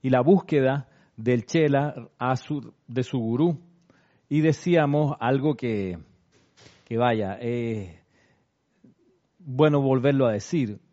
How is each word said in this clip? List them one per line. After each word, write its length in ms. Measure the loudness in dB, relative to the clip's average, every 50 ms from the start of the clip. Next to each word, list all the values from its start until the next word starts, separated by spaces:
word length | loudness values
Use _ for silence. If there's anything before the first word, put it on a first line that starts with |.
y 80 | 2 2
la 100 | 2 4
búsqueda 680 | 6 6 4 4 4 0 0 2 2 2 0 -2 -6 _ _ _ _ _ _
del 300 | -4 0 0 0 0 0
chela 640 | -2 0 2 2 4 2 2 0 -2 -6 -10 -16 -18 _ _
a 180 | -2 -2 -2
su, 380 | -2 -4 -6 -8 -8 -8 -12 _ _ _
de 180 | -6 -4 -4 -4
su 140 | -2 -4 -4
gurú. 400 | -2 -2 0 0 0 0 0 -4 -10 _ _ _ _ _ _ _ _ _ _ _ _ _
Y 140 | -2 2
decíamos 760 | 2 2 0 0 0 2 2 2 2 2 2 0 0 -2 -2 -2
algo 360 | -2 -2 0 0 0 -2 -2
que, 440 | -2 -4 -4 -4 -2 -4 -6 -8 -10 -14 _ _ _ _ _ _ _ _ _ _ _ -20 -20 _ _ _
que 140 | _ -2 0
vaya, 400 | 2 2 2 0 -2 -4 -6 -8
es 560 | -6 -6 -6 -4 -4 -6 -6 -8 -8 -12 -16 -20 _ _ _ _ _ _ _ _ _ _ _ _ _ _ _ _ _ -20 _ _ _ _ _ _ _ _ _ _
bueno 420 | -16 -10 0 2 2 4 4 2
volverlo 460 | 2 2 0 2 2 2 2 2 0
a 60 | 0
decir. 460 | 0 -4 -6 -4 -2 -2 -2 -2 -6 -12 _ _